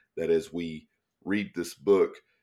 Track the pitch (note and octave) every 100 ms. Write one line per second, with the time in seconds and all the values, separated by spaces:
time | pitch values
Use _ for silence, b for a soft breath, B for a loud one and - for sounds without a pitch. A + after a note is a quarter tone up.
0 | _ - E2 E2 - F2 E2+ D#2 - _
1 | _ _ F2+ G#2 G2 E2+ E2+ - C#2+ F#2+
2 | E2 - _ _